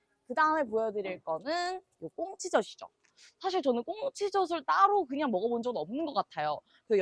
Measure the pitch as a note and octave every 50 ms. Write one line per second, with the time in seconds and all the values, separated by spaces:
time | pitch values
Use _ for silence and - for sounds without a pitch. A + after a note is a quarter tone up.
0 | _ _ _ _ _ - B3 D#4 D#4 D#4 D#4 D#4+ C#4+ A3 G#3+ A3 A3+ A3 G3+ G#3
1 | F#3+ F#3+ F#3 E3+ - - D#3+ D#3+ F#3+ C#4 E4 F4 F4 F4+ F#4 F#4 - _ _ _
2 | E3 D#3+ - - E4 F#4+ F#4+ - - F4+ - B3+ G3+ - - - - - _ _
3 | _ _ _ _ - - _ _ - F#4+ F#4 F#4 C4+ C#4 A#3+ A#3 A#3 - F#4+ G#4+
4 | C#5 C#5 - - G4+ G4 F#4 G4 F#4 D4+ E4+ D#4+ C4 - D#4 F4 G4 G4+ G#4 G4+
5 | E4+ B3 C4+ C#4+ D4+ C4+ G#3+ F3+ G#3 A#3+ A#3 A#3 A3+ B3 A#3 E3 D3+ E3 A#3 D4
6 | E4 D#4 C4+ G3 - - - E3 D3+ D3+ D3 - - _ _ _ _ - A3 G3